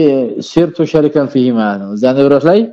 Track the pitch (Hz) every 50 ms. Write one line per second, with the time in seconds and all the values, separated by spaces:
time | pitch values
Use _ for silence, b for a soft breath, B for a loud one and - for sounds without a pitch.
0 | 160 147 135 135 127 113 - - 117 - - 165 170 160 165 - 160 139 - 156
1 | 151 147 151 156 139 127 - 135 123 127 120 113 110 104 101 98 98 98 104 104
2 | 117 127 131 139 139 139 143 135 139 165 185 214 226 226